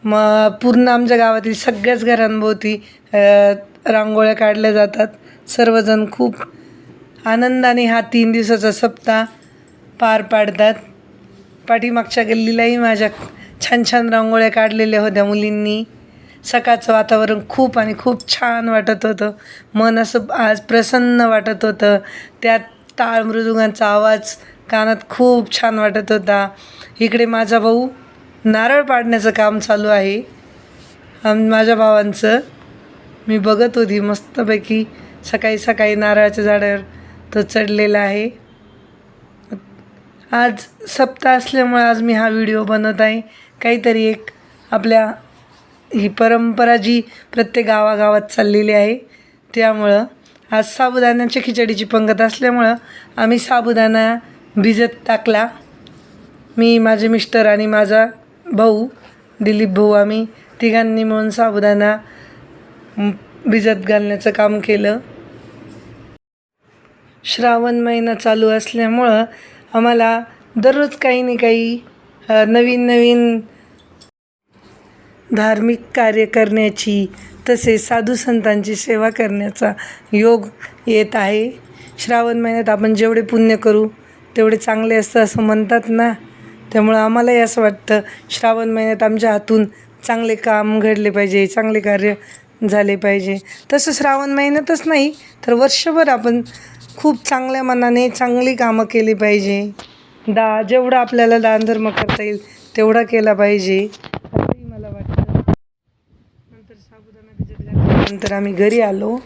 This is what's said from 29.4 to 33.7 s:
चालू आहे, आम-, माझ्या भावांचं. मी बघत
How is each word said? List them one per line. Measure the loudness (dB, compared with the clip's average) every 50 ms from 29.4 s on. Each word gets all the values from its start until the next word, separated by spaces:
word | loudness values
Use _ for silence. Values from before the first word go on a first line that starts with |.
| 0 0 0 -2
चालू | -2 -2 -2 0 2 2
आहे, | 2 2 2 -2 -4 -6 -8 -12 -20 -20 -20 -20 -20 -20 -20 -20 -20 -20 -20 -20 -20 -20 -20 -20 -20 -6 -2
आम-, | 0 0 2 2 2
माझ्या | 2 2 4 2 2
भावांचं. | 4 4 4 4 2 2 0 -4 -2 0 0 0 0 -2 -6 -20 -20 -20 -20 -20 -20 -20 -20 -20 -20 -20 -20 -20 -16 -6 -4
मी | -2 -2
बघत | 0 0 2 2 2 0